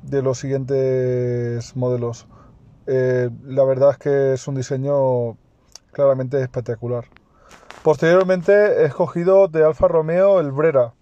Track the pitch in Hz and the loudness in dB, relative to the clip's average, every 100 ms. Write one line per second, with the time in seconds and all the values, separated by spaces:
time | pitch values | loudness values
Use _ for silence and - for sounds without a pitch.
0 | - 139 131 127 139 135 131 135 131 131 | -4 -2 -2 -4 -4 -6 -2 -2 0 0
1 | 127 127 123 123 120 120 117 127 127 123 | 0 -2 -2 -4 -4 -6 -8 -6 -4 -2
2 | 120 117 - - - - - _ - 131 | -4 -10 -18 -20 -20 -20 -20 _ -4 -2
3 | 127 127 123 117 131 135 135 131 139 131 | 0 0 -2 -8 -8 0 0 4 2 2
4 | 147 139 135 131 - 139 127 135 139 143 | -2 0 0 -2 -4 -8 -6 -6 -2 0
5 | 131 123 117 - _ _ _ - _ - | 0 -2 -4 -8 _ _ _ -20 _ 0
6 | 139 131 131 139 127 127 117 110 123 120 | 0 2 -2 -4 -4 -6 -8 -8 -6 -8
7 | - _ _ _ _ - _ - 160 143 | -10 _ _ _ _ -20 _ -4 0 2
8 | 165 180 185 185 165 202 208 147 151 131 | 4 4 2 0 4 4 4 2 0 0
9 | 175 170 175 190 196 160 156 156 185 165 | -4 -2 2 4 4 4 2 2 2 2
10 | 160 175 196 190 147 135 160 139 117 _ | 0 0 2 2 0 -2 0 2 -2 _